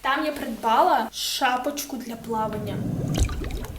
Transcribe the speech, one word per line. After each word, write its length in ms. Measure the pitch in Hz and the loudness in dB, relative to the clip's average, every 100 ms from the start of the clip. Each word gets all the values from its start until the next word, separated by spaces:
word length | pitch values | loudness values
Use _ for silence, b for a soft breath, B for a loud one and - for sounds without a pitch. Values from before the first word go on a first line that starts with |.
там 260 | 262 294 311 | 0 0 0
я 60 | |
придбала 760 | 285 254 214 226 233 339 277 226 | -4 -6 -2 2 6 6 6 2
шапочку 840 | - - - 269 254 254 285 - 247 | -4 -4 0 2 2 0 -4 -6 -8
для 200 | 233 226 | -8 -10
плавання. 600 | - 226 220 208 208 190 - - - - - - - - - | -4 -2 -2 -2 -4 -4 -2 -2 0 2 2 2 -4 -4 -6